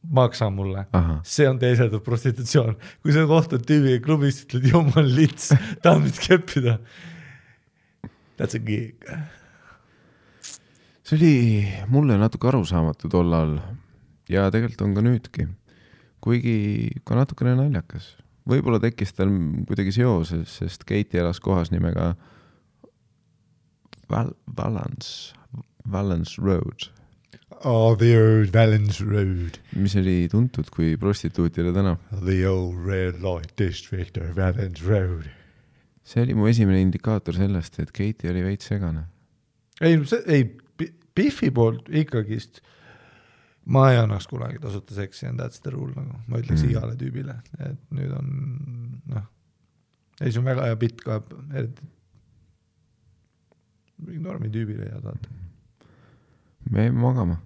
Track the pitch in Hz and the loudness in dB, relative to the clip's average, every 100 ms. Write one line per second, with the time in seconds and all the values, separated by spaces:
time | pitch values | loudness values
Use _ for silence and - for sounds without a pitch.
0 | 170 131 123 - 110 98 98 95 98 92 | 0 2 2 2 -4 -2 -4 -6 0 2
1 | 85 78 85 - 139 131 123 120 120 104 | 2 0 -4 2 2 4 2 4 2 0
2 | 107 117 135 120 117 151 117 107 - - | -4 -2 -2 -4 0 2 2 -4 -10 -6
3 | 151 147 156 160 165 131 120 151 135 123 | 0 2 4 4 2 -4 2 4 4 2
4 | 123 156 139 131 - 127 131 170 151 156 | 2 2 2 -2 -6 0 4 6 6 4
5 | 143 123 156 - - - 220 - 170 160 | 4 6 4 2 2 2 2 2 4 6
6 | 143 - - 185 180 143 123 113 - - | 2 -2 2 2 4 -2 0 -2 -4 -20
7 | - - - 139 _ _ _ _ _ _ | -20 -20 -20 -20 _ _ _ _ _ _
8 | - _ _ _ 123 120 110 104 113 - | -20 _ _ _ -4 -4 -4 -4 -6 -14
9 | - - 151 - _ _ _ - _ _ | -14 -12 -14 -18 _ _ _ -20 _ _
10 | _ _ _ _ - - _ _ _ _ | _ _ _ _ -18 -18 _ _ _ _
11 | - 156 165 135 117 107 101 98 98 135 | -2 4 6 6 6 4 0 -4 0 2
12 | 147 101 110 - 123 135 82 87 80 73 | 4 4 2 2 0 2 2 0 0 -2
13 | 82 90 87 82 78 76 87 113 _ _ | -2 2 2 2 2 -2 -6 -14 _ _
14 | _ _ _ 92 98 110 117 113 101 98 | _ _ _ 0 0 0 -2 -2 -2 2
15 | 117 120 - - 85 - _ _ _ _ | 2 2 -2 -6 -6 -6 _ _ _ _
16 | _ _ 117 120 120 113 104 104 113 131 | _ _ -2 0 0 0 0 -2 -4 -8
17 | - 113 139 - 123 123 143 107 - - | -2 0 0 -2 0 2 0 -2 -6 -14
18 | - _ _ _ - 131 135 113 113 117 | -16 _ _ _ -2 0 2 0 0 -2
19 | 98 - 95 98 80 76 - 101 95 101 | -8 -2 0 0 -2 -4 -4 -2 -2 2
20 | 123 95 82 82 80 - 87 - - 101 | 2 2 0 -4 -6 -8 -8 -8 -4 -4
21 | 107 90 85 90 - 95 82 87 85 87 | -2 -2 -2 -2 -2 0 0 -2 -2 0
22 | 85 87 - - _ _ _ _ _ _ | -2 -4 -10 -20 _ _ _ _ _ _
23 | _ _ _ _ _ _ _ _ _ - | _ _ _ _ _ _ _ _ _ -20
24 | _ 107 120 - - - 107 107 - - | _ -4 -4 -8 -14 -6 -6 -4 -8 -10
25 | - - - - _ 123 - _ - 95 | -14 -16 -18 -20 _ -18 -18 _ -8 -4
26 | 101 87 82 - 95 90 - - - _ | -2 -2 -4 -4 0 0 -2 -8 -16 _
27 | _ _ _ - _ - 143 113 113 107 | _ _ _ -20 _ -8 0 4 4 6
28 | 117 117 110 110 101 110 113 107 104 - | 6 8 8 6 4 4 6 4 2 -2
29 | 104 104 98 90 87 - - - 98 98 | -2 0 0 -2 -6 -10 -10 -2 0 2
30 | 92 90 87 104 123 - 80 - 82 80 | 2 2 2 2 0 -2 -8 -2 0 0
31 | 98 101 80 - 85 - 87 90 95 85 | 0 -2 -4 -2 -2 0 -2 0 0 -2
32 | - 95 92 92 92 92 90 90 87 95 | -6 -6 -2 0 2 0 -2 -4 -4 -2
33 | 92 87 92 85 80 - 98 87 - 92 | -4 -4 -6 -6 -8 -4 -4 -4 -10 -8
34 | 90 - 82 87 92 95 95 80 85 104 | -8 -8 -6 -2 0 0 -6 -6 0 0
35 | 92 87 73 - _ _ _ _ _ _ | 0 -4 -10 -18 _ _ _ _ _ _
36 | - - 120 117 107 117 101 95 95 90 | -6 -2 0 2 2 4 4 4 2 0
37 | - 107 - 85 98 95 80 - 76 - | -2 -2 -2 -2 0 -2 -6 -10 -10 -4
38 | 101 110 85 90 92 98 - 104 92 80 | -6 -4 -4 -4 -4 -6 -6 -4 -4 -6
39 | 85 _ _ _ _ _ _ - 160 165 | -8 _ _ _ _ _ _ -2 2 2
40 | 139 240 185 147 113 - _ - 160 _ | 2 -4 2 2 2 -4 _ -12 -12 _
41 | _ - 277 - - 120 113 117 - 156 | _ 0 0 2 -2 2 0 0 -4 -2
42 | 151 120 104 110 - - _ _ - - | -2 -2 -4 -8 -10 -20 _ _ -20 -20
43 | _ _ _ _ _ _ - 131 135 123 | _ _ _ _ _ _ 0 4 6 6
44 | 110 101 - - 120 - - 98 - 101 | 2 -2 -6 -10 -8 -10 -10 -10 -10 -10
45 | 95 - - 123 123 - 143 135 135 135 | -10 -10 -10 -8 -10 -10 -12 -10 -10 -10
46 | 139 127 - 120 120 78 139 135 113 123 | -12 -14 -8 -8 -2 0 2 0 -4 -6
47 | 131 127 135 120 - - 139 139 _ - | -8 -8 -10 -12 -16 -12 -12 -12 _ -8
48 | - 135 135 139 139 123 - 120 120 123 | -8 -6 -8 -6 -8 -10 -12 -12 -14 -14
49 | - 113 101 _ _ _ _ _ _ _ | -10 -10 -10 _ _ _ _ _ _ _
50 | _ _ 127 113 127 127 123 110 117 117 | _ _ -4 -2 -2 -2 -2 -2 -2 -4
51 | - 110 110 123 139 135 117 - 151 _ | -8 -8 -8 -18 -12 -8 -8 -10 -20 _
52 | _ _ _ _ _ _ _ _ _ _ | _ _ _ _ _ _ _ _ _ _
53 | _ _ _ _ _ _ _ _ _ _ | _ _ _ _ _ _ _ _ _ _
54 | 160 170 160 196 110 110 107 104 101 107 | -16 -12 -10 -8 -6 -6 -6 -8 -10 -10
55 | - - - - 90 - _ _ _ _ | -10 -12 -12 -16 -18 -20 _ _ _ _
56 | _ _ _ _ _ _ - 104 113 127 | _ _ _ _ _ _ -4 0 0 2
57 | 123 127 90 85 | 0 0 -2 -4